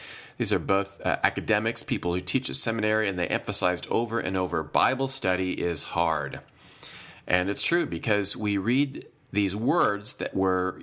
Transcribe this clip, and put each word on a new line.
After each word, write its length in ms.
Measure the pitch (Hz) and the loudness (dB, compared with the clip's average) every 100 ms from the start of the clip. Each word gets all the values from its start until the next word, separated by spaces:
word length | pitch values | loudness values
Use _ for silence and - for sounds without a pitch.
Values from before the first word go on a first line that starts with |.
| - - - - | -16 -16 -14 -4
these 160 | 104 | 0
are 60 | 101 | 0
both, 420 | 73 98 98 - - | 2 0 0 -4 -2
uh, 100 | - | 2
academics, 600 | 101 101 95 107 110 - | 0 0 0 0 0 -4
people 300 | - 104 87 | -2 -2 0
who 80 | 90 | -2
teach 300 | 90 131 127 | 0 -2 0
at 60 | - | 0
seminary, 520 | - 113 107 107 104 | 0 0 2 2 0
and 100 | 92 | 0
they 100 | 87 | -2
emphasized 580 | 107 - 101 92 90 - | -2 -2 0 2 0 0
over 320 | 110 117 113 | -2 0 -2
and 160 | 87 95 | -2 0
over, 260 | 92 82 | 0 -2
Bible 460 | 78 - 104 127 135 | 0 2 2 2 -2
study 500 | - 95 92 92 85 | 0 0 0 0 0
is 260 | 85 80 | -2 0
hard. 560 | - - 85 78 69 67 - - - - - - - - - | -2 0 2 0 -2 -8 -14 -20 -20 -20 -18 -18 -20 -12 0
And 220 | 90 92 | 2 2
it's 140 | 101 | 0
true, 240 | - 170 165 | 2 2 0
because 500 | 82 113 104 98 - | -2 2 2 2 0
we 220 | 107 101 | 0 2
read 480 | 98 127 143 135 - _ - | 2 2 2 -2 -12 _ -4
these 240 | 101 101 | 0 0
words 600 | 98 117 170 131 104 104 | 2 2 2 2 0 -4
that 200 | - - | -4 -2
were 460 | - 95 92 92 92 | 2 2 2 0 -4